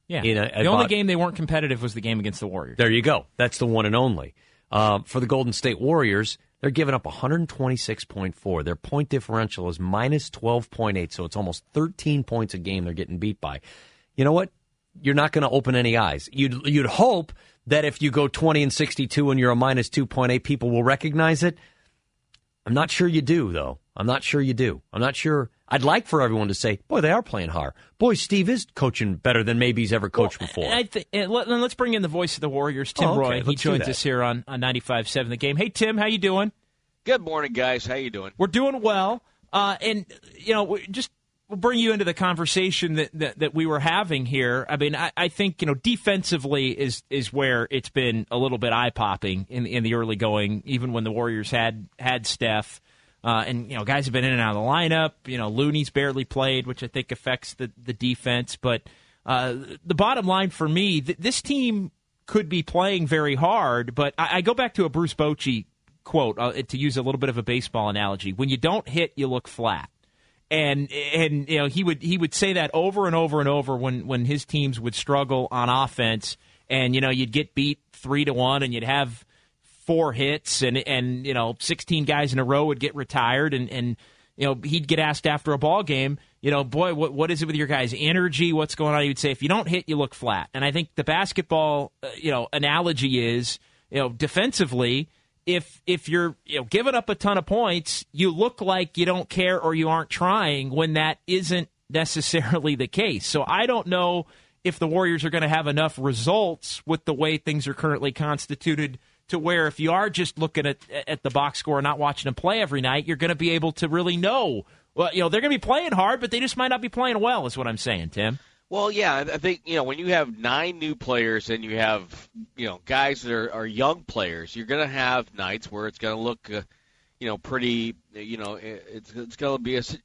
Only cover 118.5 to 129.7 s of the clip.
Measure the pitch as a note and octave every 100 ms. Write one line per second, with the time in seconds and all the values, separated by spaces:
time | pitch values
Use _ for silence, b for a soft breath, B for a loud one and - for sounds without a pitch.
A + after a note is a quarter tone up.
118.5 | b b G3 G#3 G#3 G3 C#3 D3 D#3 E3+
119.5 | F3 E3 E3 C3 C#3+ F3+ F3 C#3 A2 A#2+
120.5 | C3+ E3+ F3 D#3 C#3 B2+ B2 A2+ A2 -
121.5 | A2+ A2 A2 A2 G#2+ F2+ - - A3+ A3
122.5 | - A#2 F2+ - C3 C#3 C3+ B2 A#2 A2+
123.5 | A2 A2 G#2+ C3+ E3+ D#3 A#2 F#2 E2 E2+
124.5 | A2+ A2 C#3+ D3 C3+ B2+ B2+ A#2 G2+ F#2
125.5 | G#2+ - G#2 G#2+ - A2+ A2 A#2 A#2 -
126.5 | G#2 G2+ _ _ _ _ - A#2+ G#2 -
127.5 | C3 B2 A#2 A#2 A2+ _ G#2 G#2+ A2+ G#2
128.5 | G#2 A2 G#2 G#2 A2 G#2+ A2 A#2 - C#3+
129.5 | C3+ A#2+